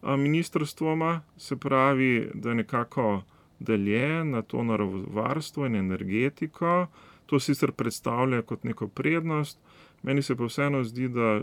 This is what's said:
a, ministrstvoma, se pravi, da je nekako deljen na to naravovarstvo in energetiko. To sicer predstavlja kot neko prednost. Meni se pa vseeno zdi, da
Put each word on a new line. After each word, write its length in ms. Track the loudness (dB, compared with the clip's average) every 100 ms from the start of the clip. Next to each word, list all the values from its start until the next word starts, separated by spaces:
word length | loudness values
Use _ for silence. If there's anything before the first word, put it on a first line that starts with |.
a, 140 | -2 0
ministrstvoma, 1080 | 2 2 0 -2 -4 -2 -2 0 0 -2 -6 -16
se 180 | -8 -6
pravi, 720 | 2 4 4 4 4 2 0
da 160 | -4 -2
je 60 | -2
nekako 680 | 0 -2 -2 0 0 0 -4 -16 _ -8
deljen 720 | 0 0 2 2 2 0 0
na 120 | -2
to 220 | -2 -2
naravovarstvo 1040 | 0 0 0 -4 -6 -2 -2 -2 -4 -4 -2
in 100 | 0
energetiko. 1120 | 0 -2 -2 0 0 -2 -8 -2 0 2 0 -6 -20 -20 0
To 140 | 0
sicer 320 | 2 2 0
predstavlja 680 | 0 -4 -4 -2 0 2 0
kot 220 | -2 -6
neko 240 | -6 -6 -6
prednost. 720 | -4 0 0 0 -2 -2 -6 _ -20 -20 _
Meni 180 | -2 0
se 140 | 0 -2
pa 100 | -2
vseeno 380 | 0 0 0
zdi, 240 | -2 -2 -2
da 320 | 2 2 2